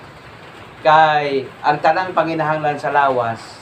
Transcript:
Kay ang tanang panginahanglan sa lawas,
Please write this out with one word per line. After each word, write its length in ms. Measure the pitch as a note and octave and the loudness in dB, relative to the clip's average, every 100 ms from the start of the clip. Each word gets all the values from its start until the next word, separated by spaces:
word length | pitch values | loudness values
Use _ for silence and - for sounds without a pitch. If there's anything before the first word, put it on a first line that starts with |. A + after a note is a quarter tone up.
| - - - - - - - - D#3 | -20 -20 -20 -20 -20 -20 -20 -2 4
Kay 640 | D#3 D#3 D3+ C#3+ C3+ B2 - D3 | 6 6 2 0 -4 -4 -6 -2
ang 160 | D#3 | 0
tanang 320 | E3 E3 F#3 | 2 0 -2
panginahanglan 640 | E3+ D#3+ E3 D3+ D#3 D3+ C#3+ | -2 -2 -2 -2 -2 -2 -4
sa 160 | D3 | -2
lawas, 480 | C#3+ C#3 B2+ A#2 A2+ - - | 0 2 0 -2 -6 -12 -20